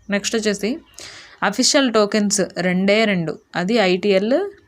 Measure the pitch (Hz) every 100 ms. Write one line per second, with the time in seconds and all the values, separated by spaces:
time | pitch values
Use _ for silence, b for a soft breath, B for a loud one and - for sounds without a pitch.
0 | - 202 202 233 214 196 208 311 _ B
1 | B B B B 190 202 247 285 262 220
2 | 208 220 208 190 175 - 180 180 196 214
3 | 220 185 160 - _ 170 180 233 185 180
4 | 202 190 208 285 403 -